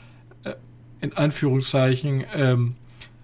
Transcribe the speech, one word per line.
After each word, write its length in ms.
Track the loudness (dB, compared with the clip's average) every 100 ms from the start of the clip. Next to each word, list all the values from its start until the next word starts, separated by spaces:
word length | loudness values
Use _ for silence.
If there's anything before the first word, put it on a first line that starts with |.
| -20 -20 -20 -16
Äh, 80 | -14 -14 -16 -20 -20 -10
in 140 | -8
Anführungszeichen. 1080 | 0 0 2 0 0 2 2 2 2 0 -4 -4
Ähm, 400 | 0 2 2 0 -4 -14 -20 -20 -20